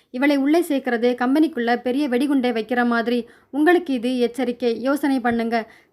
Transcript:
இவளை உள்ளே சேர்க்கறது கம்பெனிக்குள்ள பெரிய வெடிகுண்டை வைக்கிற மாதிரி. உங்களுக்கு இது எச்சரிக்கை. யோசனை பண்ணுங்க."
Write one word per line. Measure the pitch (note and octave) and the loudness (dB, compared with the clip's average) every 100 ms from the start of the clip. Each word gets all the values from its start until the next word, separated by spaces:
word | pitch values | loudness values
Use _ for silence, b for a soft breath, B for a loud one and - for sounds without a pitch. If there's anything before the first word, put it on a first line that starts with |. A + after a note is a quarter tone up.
| b | b
இவளை | B3 C#4+ C#4+ | -2 0 2
உள்ளே | C4+ E4 E4+ | 2 2 2
சேர்க்கறது | C#4 C4 A#3 A#3+ B3 | -2 -2 0 0 0
கம்பெனிக்குள்ள | B3 C#4+ D#4 C#4 A#3 A#3+ | 0 2 2 0 -2 0
பெரிய | B3 B3+ D4 | 0 -2 0
வெடிகுண்டை | B3 C#4 C#4+ B3 | 0 0 0 0
வைக்கிற | A3+ A3 B3 A#3+ | -2 -2 0 0
மாதிரி. | A#3 A3+ B3 A#3 b b | 0 0 -2 -4 b b
உங்களுக்கு | C4+ D#4 F4 F4+ | 0 4 4 2
இது | B3+ A#3 B3+ | -4 -2 0
எச்சரிக்கை. | A#3+ A#3+ B3 A#3+ B3 A3+ | -2 -2 -4 -2 -2 -2
யோசனை | A#3+ C#4+ D4 C4+ | -2 -2 0 0
பண்ணுங்க." | A#3 A#3 A3+ A3+ A3 b b | 0 -2 0 -2 -4 b b